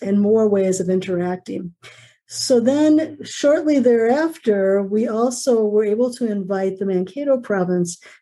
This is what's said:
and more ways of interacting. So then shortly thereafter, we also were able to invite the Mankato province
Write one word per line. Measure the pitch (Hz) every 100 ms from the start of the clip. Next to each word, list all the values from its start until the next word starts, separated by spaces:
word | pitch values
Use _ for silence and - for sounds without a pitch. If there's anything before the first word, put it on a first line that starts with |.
and | 196 202
more | 208 220 220
ways | 202 190 185
of | 180
interacting. | 185 185 180 180 180 - 190 180 - - - - _ _
So | - - 247
then | 226 285 302 311 311 -
shortly | - - 294 311 302 285
thereafter, | 240 233 226 269 320 320 - 202 190 196
we | 196 208 233
also | 220 247 247 - 233
were | 214 208 214
able | 214 247 240
to | 233
invite | 208 185 196 190 190
the | 196
Mankato | 185 180 277 285 262
province | 240 202 180 180 175 - - -